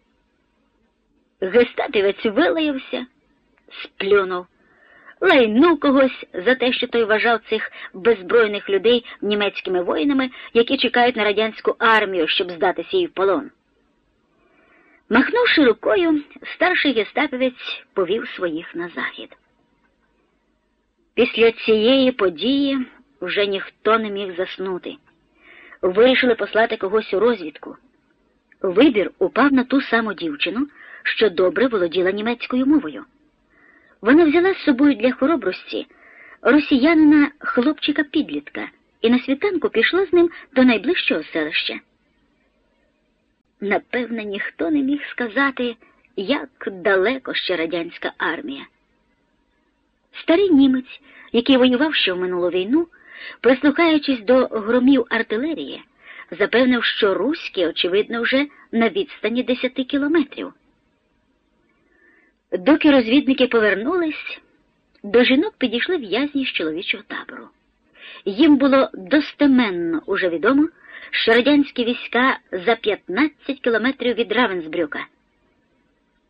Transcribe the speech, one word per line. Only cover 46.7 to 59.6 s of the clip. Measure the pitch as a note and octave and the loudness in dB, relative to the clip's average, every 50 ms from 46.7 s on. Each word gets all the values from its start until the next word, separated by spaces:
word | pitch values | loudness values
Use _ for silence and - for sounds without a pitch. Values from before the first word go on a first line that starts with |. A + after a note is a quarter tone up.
| G3 F#3 E3 G#3+ G3 F#3 F#3 A3 C4+ C4 - - D#3 | -8 -4 -2 0 2 2 2 0 -2 -4 -6 -8 -8
ще | - - - F3+ | -6 -4 -4 -4
радянська | D#3+ E3 E3 F3 E3+ E3 E3+ - - - - - - | -4 -4 -4 -4 -6 -6 -8 -10 -10 -10 -10 -8 -6
армія. | - F3 D#3 D3 D3 - C#3 C3+ B2+ - _ _ _ _ _ _ _ _ _ _ _ _ _ _ _ _ _ _ _ _ _ _ _ _ _ _ _ _ - - - | -4 -4 -4 -6 -8 -10 -12 -12 -14 -18 _ _ _ _ _ _ _ _ _ _ _ _ _ _ _ _ _ _ _ _ _ _ _ _ _ _ _ _ -20 -8 -2
Старий | - D#4+ F4 G4+ F#4+ | 0 2 2 4 4
німець, | D#4+ C4+ C#4 C4+ B3+ B3+ B3+ - - - _ - - - - - - | 6 6 6 6 4 0 -4 -8 -16 -20 _ -20 -20 -20 -12 -4 -2
який | A3+ A#3 - C4+ | -2 2 4 4
воював | B3+ B3 B3+ B3 A#3 D4 D#4+ D4 | 4 4 4 2 2 0 0 0
ще | - - G3 F3+ | -2 -2 -2 -2
в | F3+ | -2
минулу | F3+ F3+ F3+ F3 F3 F3+ | -4 -4 -4 -2 -2 -2
війну, | D#3+ F#3 F#3 G3+ C4 D#4+ E4+ - _ _ _ - - - - - - - | -2 -2 -2 0 0 0 0 -2 _ _ _ -20 -20 -20 -18 -20 -10 -2
прислухаючись | - A3+ C4 B3+ - D4 C#4 E4 E4+ E4 D#4 D4+ D4 - C4+ A#3 | 2 2 2 4 2 0 2 2 2 4 2 2 2 0 -4 -2
до | G#3 F#3 B3+ C4 B3 | 2 2 4 4 4
громів | - - A3 G3+ G#3 A#3+ B3+ B3 C4 C#4 C4 - - | 2 -2 -6 -2 0 0 2 4 4 4 4 2 0
артилерії, | - A3 A3 - G#3+ G#3+ C4 E4 D#4 - C#3+ - - - - _ _ _ _ - - - - - | -2 -4 -4 -4 -4 -4 -4 -4 -6 -8 -8 -12 -12 -16 -18 _ _ _ _ -20 -20 -20 -20 -12
запевнив, | F3 D#3+ G3+ - - A3+ C4 B3+ B3+ A#3+ A3+ | -6 -2 -2 0 2 2 4 4 2 2 0
що | - - - G#3+ G3+ F#3+ | -2 -2 0 0 0 0
руські, | - F#3+ C4 D#4+ - - - - F#3+ F3 | 0 0 -2 -2 -4 -8 -8 -4 -2 -2
очевидно, | D#3+ E3+ - - F3 F3+ G3+ G#3 - A3+ A#3 A#3 | -2 -2 -2 -2 0 0 0 -2 -2 -4 -4 -2
вже | - B3+ C4+ D4 C#4+ _ _ - _ - | 0 0 0 -2 -2 _ _ -14 _ -2
на | A3+ A3+ A3 | 0 0 0
відстані | D#3+ G3 F#3+ - - - - G#3+ A#3 B3 B3 | 0 -2 -6 -6 -6 -8 -6 -4 -2 -2 -2
десяти | - B3+ B3 | -2 -4 -4